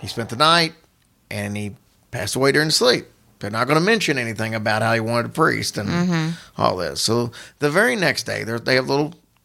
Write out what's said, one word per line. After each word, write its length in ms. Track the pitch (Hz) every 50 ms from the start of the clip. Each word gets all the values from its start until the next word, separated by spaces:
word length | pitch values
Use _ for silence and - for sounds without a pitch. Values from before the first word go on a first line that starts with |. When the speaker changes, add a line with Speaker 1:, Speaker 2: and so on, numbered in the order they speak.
Speaker 1:
he 60 | -
spent 220 | 98 - 117 113 101
the 80 | 120
night, 380 | 117 151 160 165 170 165 165 - _ _ _ _ _ _ _ _ _ _ -
and 260 | - 104 104 104 104
he 200 | 104 104 101 107 - _ _ _ _ _ -
passed 260 | - 123 - 98 -
away 160 | 127 135 139
during 180 | 139 143 151 160
sleep." 360 | 147 - 233 254 220 147 - - _ _ _ _ _ -
They're 120 | - 101
not 180 | 107 113 123 131
gonna 120 | 151 156
mention 380 | 175 208 226 208 170 - 143 131
anything 360 | 120 113 110 104 110 110 113
about 280 | 110 107 110 107 107
how 100 | 113 113
he 80 | 113 113
wanted 260 | 110 113 117 120 117
a 20 | 113
priest 480 | - - 160 156 117 110 107 - - -
and 100 | 104 101
Speaker 2:
Mm-hmm. 420 | 170 175 175 180 175 165 160 160 165 - - - - -
Speaker 1:
all 160 | - 117 104
this. 240 | 90 87 73 69 -
So 300 | - - 113 120 120 120 - - - - _ -
the 100 | 143 147
very 240 | 147 185 220 247 247
next 280 | 214 175 143 - - -
day, 180 | 110 107 104 104
they're, 140 | 110 117 117
they 160 | 113 - 131
have 140 | 131 127 135
a 20 |
little, 220 | 135 143 151 151 - - _ _ _ _